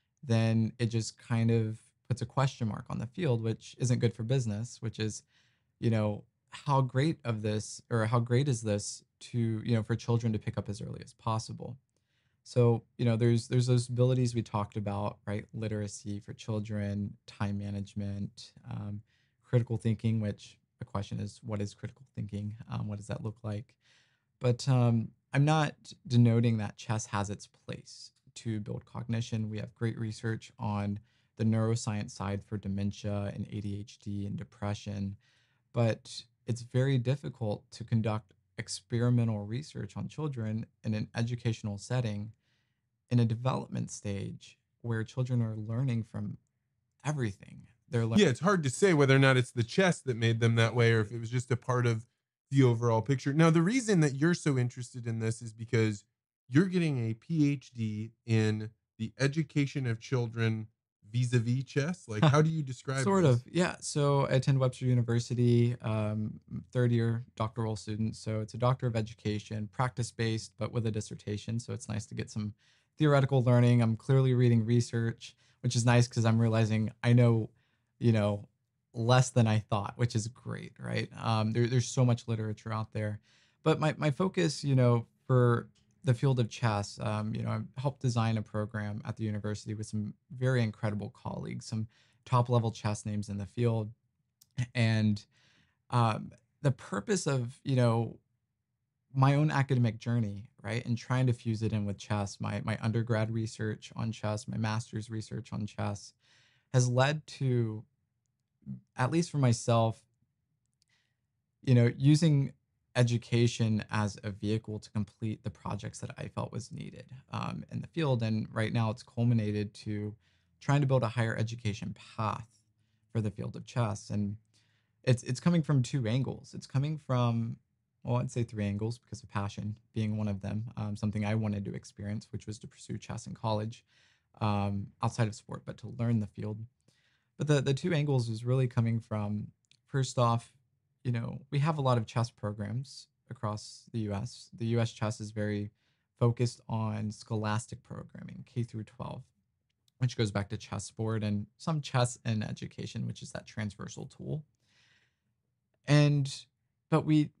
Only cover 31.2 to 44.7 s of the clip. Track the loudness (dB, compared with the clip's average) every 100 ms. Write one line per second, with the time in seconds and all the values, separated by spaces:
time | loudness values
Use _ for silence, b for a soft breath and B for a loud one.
31.2 | _ -2 2 2 2 0 -2 -6 -6 -8
32.2 | -6 -6 -6 -8 -6 -4 -4 -4 -6 -4
33.2 | -6 -8 -8 -8 -6 -8 -10 -14 -10 -6
34.2 | -6 -8 -10 -8 -6 -6 -6 -6 -6 -8
35.2 | _ _ _ _ _ 0 0 0 -6 -16
36.2 | -18 _ -8 -8 -4 0 2 2 2 -2
37.2 | -4 -6 -4 -6 _ -14 -2 0 0 -2
38.2 | -6 _ _ -12 -10 -10 -4 0 4 4
39.2 | 2 0 -4 -8 -8 -10 -10 -8 -10 -6
40.2 | -6 -4 -4 -4 -6 _ -4 -4 -4 -4
41.2 | -2 -2 -2 -2 -4 -6 -4 -2 -2 -4
42.2 | -8 -12 _ _ _ _ _ _ 0 2
43.2 | 4 2 -2 -2 -4 -6 -6 -8 -8 -6
44.2 | -8 -10 -18 -20 _